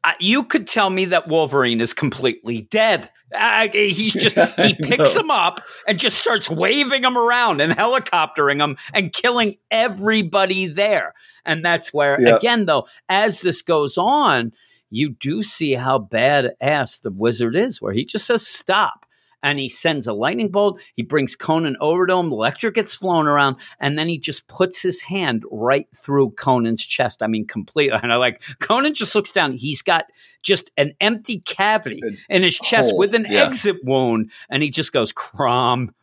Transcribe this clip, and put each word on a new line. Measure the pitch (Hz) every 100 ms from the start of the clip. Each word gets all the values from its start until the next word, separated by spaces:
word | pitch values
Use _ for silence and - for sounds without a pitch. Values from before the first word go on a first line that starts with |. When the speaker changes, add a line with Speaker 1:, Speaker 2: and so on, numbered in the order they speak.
Speaker 1:
I, | 165 -
you | 180 254
could | 233 311 202
tell | 233 196
me | 185 185
that | 175 165
Wolverine | 160 151 139 123 113
is | 113
completely | - 143 - 127 - 113 117
dead. | 104 214 220 180 - _ _ -
I, | 226 220 220
he's | - 208 175 214
just, | 196 220 -
Speaker 2:
<laughs> |
Speaker 1:
he |
Speaker 2:
I | 165 - 180 185
Speaker 1:
picks | 147 254 156 -
Speaker 2:
know. |
Speaker 1:
him | 320
up | 254 175 - - - -
and | 190
just | 254 -
starts | - 220 -
waving | 160 185 277 277 269
him | 254 247
around | 233 240 240 151
and | 156
helicoptering | 165 220 254 - 175 156 - 143 143
him | 143 135 -
and | 214 180
killing | - 247 240 220 - _
everybody | 220 240 190 202 220 175 196 190 190 185
there. | 156 202 185 85 - - - -
And | 160 175
that's | 170 -
where, | 147 143 139
Speaker 2:
Yeah. | 120 113
Speaker 1:
again, | 226 240 185
though, | 143 - - -
as | 190 220 185
this | 180 -
goes | - 160 143 -
on, | 196 294 254 135 117 _ _ _ _
you | 110 147
do | 117 135 185
see | 208 - 156
how | 127 127 135
badass | 98 113 127 147 120 - 135 147 123 -
the | 110
wizard | 95 113 107 117 151
is, | 247 -
where | 104
he | 101 156
just | 214 -
says, | 233 -
"Stop." | - - 190 170 - _ _ _ _
And | 143 143
he | 131
sends | - 170 151 113
a |
lightning | 104 127 - 104
bolt. | 202 143 - - -
He |
brings | 117 151 131 -
Conan | - 160 160 131
over | 151 170 180
to | 185
him. | 170
Elektra | 117 113 - 226
gets | 226 214 -
flown | 190 170 151
around. | 147 139 135 - -
And | 143 151
then | 160
he | 165
just | - 151 _
puts | - 185 180
his | 185 180
hand | - 190 160 113 -
right | 110 120 139 - _
through | - 143 131
Conan's | - - 127 117 110
chest. | - - 123 -
I | 110
mean, | 110 107
completely. | 110 - 156 143 110
<laughs> |
And | 120
I | 120
like, | 123 120 - 135
Conan | - 233 285 294
just | 214
looks | 214 202
down. | 196 151
He's | 120 135 143
got | - 165 - _ - _
just | - 185 - -
an | 147 -
empty | 202 226 226 202
cavity | - - 202 214 143 107
Speaker 2:
An | 117 101 -
Speaker 1:
in | 185
his | 185 -
chest | - 226 233
Speaker 2:
hole. | 190
Speaker 1:
with | 196
an | 226 208
Speaker 2:
Yeah. | 202 -
Speaker 1:
exit | 262 208 180
wound. | 127 135 127 113 110 - -
And | 135
he | 151
just | 135 147
goes, | 131 107
"Crom." | - - - 135 120 123 123 120 _